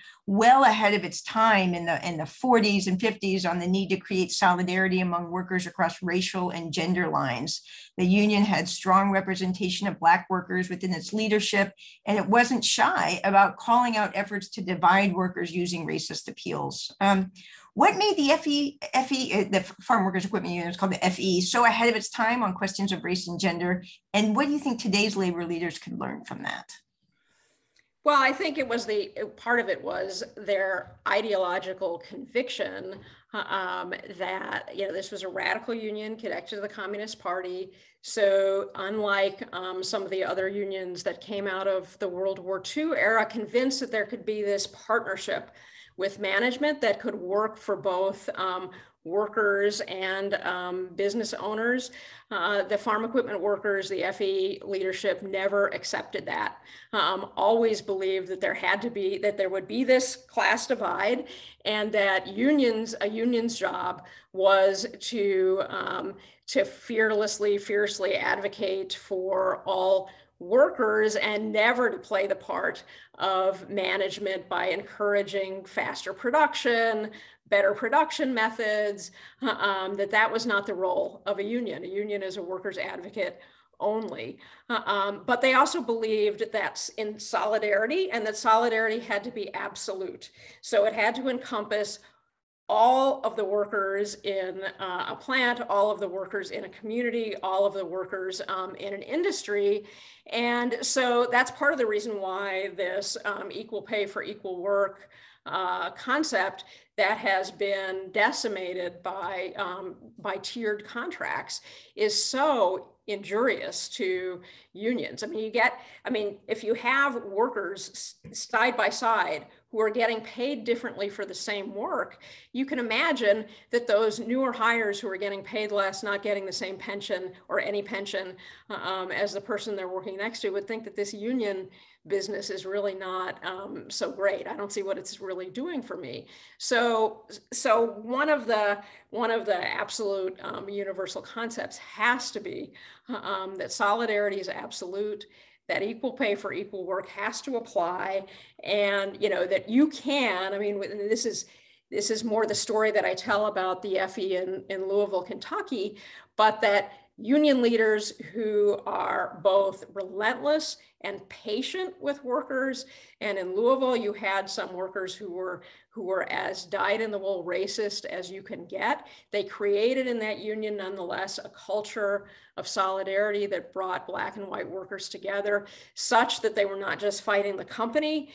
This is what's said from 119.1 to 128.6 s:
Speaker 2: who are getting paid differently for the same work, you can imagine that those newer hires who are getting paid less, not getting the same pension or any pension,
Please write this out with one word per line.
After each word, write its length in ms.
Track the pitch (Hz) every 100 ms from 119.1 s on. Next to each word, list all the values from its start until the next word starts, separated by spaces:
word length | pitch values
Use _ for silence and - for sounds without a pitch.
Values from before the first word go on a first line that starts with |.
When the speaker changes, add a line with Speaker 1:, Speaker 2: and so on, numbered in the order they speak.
| 220 170 156 - - _
Speaker 2:
who 100 | 220
are 100 | 214
getting 300 | 214 226 226
paid 440 | 220 - 254 277
differently 440 | 220 233 240 - 202
for 160 | 202
the 100 | 196
same 400 | - - 208 196
work, 480 | 196 294 339 - - - - -
you 140 | 240 269
can 120 | 254
imagine 680 | 233 220 330 269 214 214 220 - -
that 160 | 233 240
those 320 | 208 220 214
newer 340 | 226 254 262
hires 460 | 233 220 233 214 202
who 100 | 226
are 80 | 190
getting 260 | 196 196
paid 300 | 196 214 208
less, 300 | 202 196 190
not 200 | 214 202
getting 220 | 208 202
the 80 | 190
same 240 | 180 190 190
pension 560 | - 202 202 185 185 - -
or 120 | -
any 200 | - 202
pension, 540 | 202 196 202 190 185 185 - -